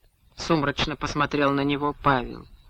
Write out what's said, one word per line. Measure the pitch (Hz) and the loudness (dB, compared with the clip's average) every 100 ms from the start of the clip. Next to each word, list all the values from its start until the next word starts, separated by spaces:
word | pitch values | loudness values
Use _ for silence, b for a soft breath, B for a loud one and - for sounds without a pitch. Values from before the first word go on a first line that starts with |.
| _ _ _ - | _ _ _ -8
сумрачно | - 165 139 - - 143 | 0 2 2 -2 -4 -4
посмотрел | 147 147 143 147 143 | -4 -2 0 2 2
на | 139 | 2
него | 143 143 147 - | 0 0 -2 0
Павел. | 143 131 117 120 - - - | 2 2 0 -10 -16 -20 -20